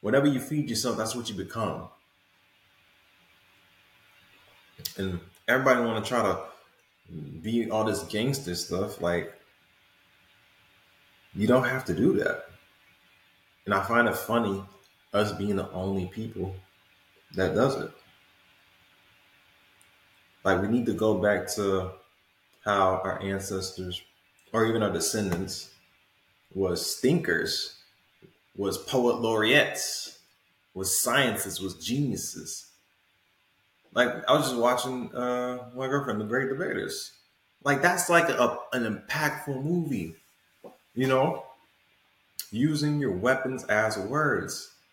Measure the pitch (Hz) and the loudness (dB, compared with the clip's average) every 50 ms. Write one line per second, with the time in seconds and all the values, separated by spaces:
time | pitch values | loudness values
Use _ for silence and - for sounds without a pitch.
0 | - 104 117 139 143 147 139 127 - - 156 151 135 120 113 107 - 127 110 110 | 0 4 4 4 6 4 2 2 -2 -2 -2 -2 -2 0 -2 -2 0 0 0 0
1 | 113 110 117 123 117 117 107 92 92 - - 117 110 92 73 - - - - _ | -2 -4 -4 -6 -6 -6 -6 -6 -8 -6 -4 -4 -2 -2 -4 -6 -10 -14 -18 _
2 | _ _ _ _ _ _ _ _ _ _ _ _ _ _ _ _ _ _ _ _ | _ _ _ _ _ _ _ _ _ _ _ _ _ _ _ _ _ _ _ _
3 | _ _ _ _ _ _ _ _ _ _ _ _ _ _ _ _ _ _ _ _ | _ _ _ _ _ _ _ _ _ _ _ _ _ _ _ _ _ _ _ _
4 | _ _ _ _ _ _ _ _ _ _ - - _ _ _ - - - - - | _ _ _ _ _ _ _ _ _ _ -20 -20 _ _ _ -10 -10 -10 -6 -4
5 | 95 95 92 87 - - _ - _ - 120 131 135 135 127 123 117 113 110 110 | -6 -4 -6 -8 -10 -14 _ -14 _ 0 0 2 6 4 4 4 4 0 -2 -2
6 | 104 - 127 120 107 98 90 - - - - - - _ _ _ _ _ _ _ | -4 -2 0 0 2 2 0 -2 -6 -14 -16 -20 -20 _ _ _ _ _ _ _
7 | _ - 85 80 73 69 73 80 85 110 113 117 113 - 107 110 110 113 98 - | _ -16 -14 -14 -12 -12 -14 -10 -6 -2 0 0 0 0 0 0 0 0 -2 -2
8 | - - - 104 113 135 139 - - 90 87 85 - - 87 90 98 - - - | -6 -6 -4 -2 0 0 -2 -2 -4 -6 -6 -6 -4 -4 -2 -2 -2 -4 -4 -4
9 | 85 87 87 87 - - - - _ _ _ _ _ _ _ _ _ _ _ _ | -2 0 0 0 -2 -4 -14 -18 _ _ _ _ _ _ _ _ _ _ _ _
10 | _ _ _ _ _ _ _ _ _ _ _ _ _ _ _ _ _ _ _ _ | _ _ _ _ _ _ _ _ _ _ _ _ _ _ _ _ _ _ _ _
11 | _ _ _ _ _ _ - 87 104 110 123 127 127 123 127 - - - 87 - | _ _ _ _ _ _ -4 -2 2 4 4 4 4 2 -2 -2 -2 -4 0 2
12 | - - - - - - - - - - - - _ _ _ _ _ _ _ _ | 4 4 4 4 0 0 -2 -4 -8 -16 -20 -20 _ _ _ _ _ _ _ _
13 | _ _ _ _ _ _ _ _ _ _ _ _ _ 95 101 95 95 98 113 120 | _ _ _ _ _ _ _ _ _ _ _ _ _ 0 0 2 2 4 4 4
14 | 120 110 95 - - - 117 117 113 101 95 98 95 - - - _ _ _ _ | 4 4 2 0 -2 2 2 2 2 2 -2 -4 -6 -10 -18 -20 _ _ _ _
15 | _ _ - 101 107 104 98 95 98 101 101 95 - - - 90 92 98 98 95 | _ _ 2 2 2 2 0 -4 -2 -2 0 -2 -2 -4 -6 -4 -2 -2 -2 -2
16 | 90 92 - 110 113 110 - 95 98 92 92 95 - _ _ _ _ _ _ _ | -2 -4 -6 -8 -8 -8 -6 -6 -6 -6 -6 -12 -16 _ _ _ _ _ _ _
17 | _ _ _ _ _ _ - 92 92 90 - 101 123 139 - - - - - - | _ _ _ _ _ _ -4 -2 0 0 2 2 2 2 0 -2 -6 -10 -12 -18
18 | - _ _ _ _ _ _ _ _ _ _ _ _ _ _ _ _ _ _ _ | -20 _ _ _ _ _ _ _ _ _ _ _ _ _ _ _ _ _ _ _
19 | _ _ _ _ _ _ _ _ _ _ _ _ _ _ _ _ _ _ _ _ | _ _ _ _ _ _ _ _ _ _ _ _ _ _ _ _ _ _ _ _
20 | _ _ _ _ _ _ _ _ _ 95 92 90 98 104 117 123 117 117 101 87 | _ _ _ _ _ _ _ _ _ 2 2 2 2 2 2 2 2 0 0 2
21 | 110 107 104 92 90 104 104 92 - - - - 101 98 95 95 92 90 - - | 2 2 2 4 4 2 2 2 0 -4 -4 -2 0 0 0 0 -2 -4 -10 -14
22 | - _ _ _ _ _ _ _ _ _ _ _ - 107 101 98 95 92 92 92 | -20 _ _ _ _ _ _ _ _ _ _ _ -2 0 2 4 4 4 2 0
23 | 95 95 90 - 95 98 98 95 92 - 101 95 90 - - - 92 90 87 - | -2 -4 -4 -4 -4 -4 -4 -4 -4 -4 -4 -4 -4 -6 -8 -8 -8 -8 -8 -10
24 | - _ _ _ _ _ _ _ _ _ - 113 110 110 113 113 104 101 90 82 | -12 _ _ _ _ _ _ _ _ _ 0 2 2 2 2 2 2 0 0 0
25 | - - - 110 104 95 87 85 95 87 - - - - - _ _ _ _ _ | -2 0 0 0 0 0 -2 -2 -4 -6 -8 -12 -12 -16 -20 _ _ _ _ _
26 | _ _ _ _ _ _ _ _ _ _ - 95 98 92 87 85 - - - - | _ _ _ _ _ _ _ _ _ _ -4 -2 0 0 0 -2 -2 -4 -6 2
27 | - 123 160 170 - - 85 - - - - - - - - - - _ _ _ | 2 4 4 4 2 2 0 0 0 -2 -4 -4 -6 -8 -12 -20 -20 _ _ _
28 | _ _ _ _ - - _ _ _ _ _ - 101 98 98 - - - - 127 | _ _ _ _ -20 -20 _ _ _ _ _ -4 -2 -2 -2 -4 -6 -2 0 2
29 | 123 120 117 117 117 113 113 110 107 110 135 147 - - - - - - - - | 4 4 2 2 2 2 2 2 4 6 6 6 4 4 0 -4 -6 -6 -6 -6
30 | - - - - _ _ _ _ _ _ _ _ _ _ _ 92 95 92 - - | -8 -12 -14 -20 _ _ _ _ _ _ _ _ _ _ _ -6 -2 -2 0 0
31 | - 120 120 139 135 120 107 - - 98 87 87 92 95 92 - - 95 120 139 | 0 2 2 4 4 2 0 -2 -6 -6 -6 -6 -6 -8 -8 -8 -6 -4 0 0
32 | 147 131 101 82 - - - 85 78 - - - - - _ _ _ _ _ _ | 0 0 -2 -4 -6 -8 -10 -12 -12 -12 -12 -14 -14 -20 _ _ _ _ _ _
33 | _ _ _ _ _ _ _ _ _ _ _ _ _ _ _ _ _ _ - 110 | _ _ _ _ _ _ _ _ _ _ _ _ _ _ _ _ _ _ 2 2
34 | 123 120 123 - - - 135 151 143 131 127 120 117 123 123 123 - 131 131 127 | 2 2 2 -4 2 4 4 4 4 2 0 2 4 4 4 2 0 -4 -4 -6
35 | 117 110 - 127 123 123 123 123 123 123 123 123 - - - 127 131 131 135 143 | -6 -6 -6 -4 -2 -2 -2 -2 -2 -4 -6 -8 -10 -12 -8 -6 -4 0 0 0
36 | - 127 107 107 107 104 117 131 135 135 135 139 180 - - 98 - - - - | 0 0 -4 -4 -2 0 0 0 0 0 -2 -4 -4 -4 -4 -4 -6 -6 -8 -10
37 | - - - _ _ _ _ _ _ _ _ _ - 139 143 139 165 180 180 175 | -10 -12 -16 _ _ _ _ _ _ _ _ _ 0 2 2 4 4 2 4 2
38 | - - 175 170 165 165 - - 123 117 - - - - - 127 117 110 104 - | 2 4 6 6 6 4 4 4 4 4 4 -2 -8 -4 -2 -2 0 0 -2 -4
39 | - - - 147 151 147 147 - - - 139 127 139 151 175 180 165 147 131 101 | -6 -6 -4 0 0 0 -2 -4 -6 -6 -6 -4 -2 0 0 0 0 0 -2 -4
40 | 82 85 82 - _ _ _ _ _ _ _ _ - - - _ _ _ _ 120 | -4 -6 -10 -16 _ _ _ _ _ _ _ _ -20 -20 -20 _ _ _ _ 0
41 | 131 131 131 131 135 165 - - - - - _ _ _ _ _ _ _ _ _ | 2 2 4 4 4 2 0 -4 -10 -16 -20 _ _ _ _ _ _ _ _ _
42 | _ _ _ _ _ _ _ _ - - - 110 131 156 151 147 147 147 147 147 | _ _ _ _ _ _ _ _ -14 -8 -2 2 2 2 2 2 0 0 0 0
43 | 143 117 92 90 98 123 135 135 - 123 131 123 - - 104 107 110 107 104 104 | 0 0 -2 0 2 2 2 2 0 -4 -4 -6 -2 0 2 2 2 2 0 -2
44 | 92 104 131 151 156 143 120 92 85 - - - - - _ _ _ _ | -4 -2 0 0 2 2 2 0 -2 -4 -8 -10 -12 -14 _ _ _ _